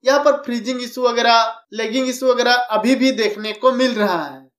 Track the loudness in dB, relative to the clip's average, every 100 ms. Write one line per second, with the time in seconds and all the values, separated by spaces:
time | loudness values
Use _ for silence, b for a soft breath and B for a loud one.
0 | 2 2 2 0 -4 -6 -4 -6 -8 -2
1 | -2 2 4 4 2 -4 _ -8 -4 -2
2 | -2 0 0 2 2 2 0 -2 0 2
3 | 2 2 -2 -4 -10 -2 0 2 -2 0
4 | -2 -2 -6 -14 -20